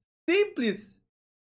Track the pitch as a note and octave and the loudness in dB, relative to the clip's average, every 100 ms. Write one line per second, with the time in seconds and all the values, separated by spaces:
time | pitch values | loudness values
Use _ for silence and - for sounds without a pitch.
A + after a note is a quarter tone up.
0 | _ _ - F#4+ G#4 D4 A3+ G3 - - | _ _ 0 2 2 0 -2 -2 -10 -20
1 | _ _ _ _ | _ _ _ _